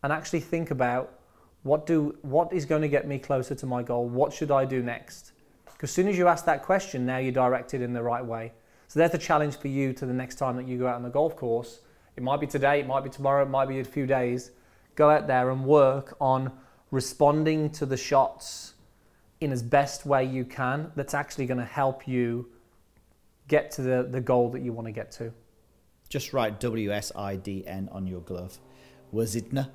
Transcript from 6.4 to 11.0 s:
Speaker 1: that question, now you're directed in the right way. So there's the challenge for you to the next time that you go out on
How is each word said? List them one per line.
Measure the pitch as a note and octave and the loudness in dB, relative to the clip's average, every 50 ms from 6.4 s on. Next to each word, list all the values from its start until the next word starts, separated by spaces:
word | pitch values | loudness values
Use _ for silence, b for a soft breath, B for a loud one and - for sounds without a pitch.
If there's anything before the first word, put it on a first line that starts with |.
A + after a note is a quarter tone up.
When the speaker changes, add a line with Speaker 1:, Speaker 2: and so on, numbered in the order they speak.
| - | 2
Speaker 1:
that | - D#3 C#3 - | 0 0 0 2
question, | - F#3 G3 F#3+ - - C3 B2 | 0 0 0 0 -2 -6 -4 -4
now | B2 B2+ | -2 -2
you're | B2+ C3 C3 B2 | -2 -2 0 2
directed | C3 B2+ B2 B2+ B2 B2 - - C3 | 2 2 4 2 0 -2 -6 -6 -6
in | B2 A#2+ B2 | -4 -4 -4
the | A#2+ A#2 | -4 -2
right | A#2 A#2 A#2+ C3 | -2 -2 -2 -4
way. | A#2 A2+ A2+ A2+ A2+ - b b b b b b | -6 -8 -8 -8 -12 -14 b b b b b b
So | b - D3 | b 2 2
there's | E3 E3+ - | 2 4 2
the | D#3+ | -2
challenge | - - E3 D3+ D3+ D3 C#3 | 0 2 2 2 2 0 -4
for | - - C#3 | -6 -6 -4
you | C3+ C#3 C#3 C3+ C3 | -2 0 0 0 -2
to | C3+ C#3 | -4 -4
the | B2+ B2 | -4 -4
next | B2+ B2+ B2 - | -4 -4 -6 -6
time | - C#3 B2+ B2 B2+ | -4 -4 -2 -2 -4
that | B2+ B2+ | -6 -6
you | B2+ B2 | -4 -2
go | B2+ | -2
out | B2 B2 | -2 -2
on | A#2+ | -2